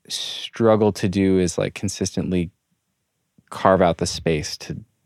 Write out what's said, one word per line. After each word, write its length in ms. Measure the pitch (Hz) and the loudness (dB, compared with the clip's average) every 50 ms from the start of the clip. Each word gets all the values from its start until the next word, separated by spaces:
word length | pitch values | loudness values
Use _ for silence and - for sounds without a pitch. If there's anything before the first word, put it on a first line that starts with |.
| _ - | _ -12
struggle 840 | - - - - - - - - - - 117 110 110 104 107 107 | -12 -10 -10 -10 -12 -12 -14 -10 -4 2 4 4 6 6 4 2
to 160 | 95 - - 98 | 2 0 -2 0
do 300 | 90 101 98 95 95 92 | 2 2 4 4 4 4
is, 200 | 90 87 - - | 2 0 0 -2
like, 160 | - - - | -4 -4 -4
consistently 760 | - - 95 - - 98 - - - - 80 92 90 85 85 - _ _ _ _ _ _ _ _ _ _ _ _ _ _ _ _ _ _ - | -6 -6 -6 -4 -4 -4 -4 -4 -4 -4 -2 -2 -2 -2 -4 -8 _ _ _ _ _ _ _ _ _ _ _ _ _ _ _ _ _ _ -18
carve 320 | - - - 101 95 90 | -6 0 4 4 6 6
out 160 | 92 85 85 - | 4 2 2 0
the 80 | 90 | -4
space 500 | - - - - 82 80 76 - - - - | -6 -6 -4 -2 -2 -2 -2 -4 -8 -12 -12
to 200 | - - - - - _ _ _ _ | -12 -12 -12 -12 -14 _ _ _ _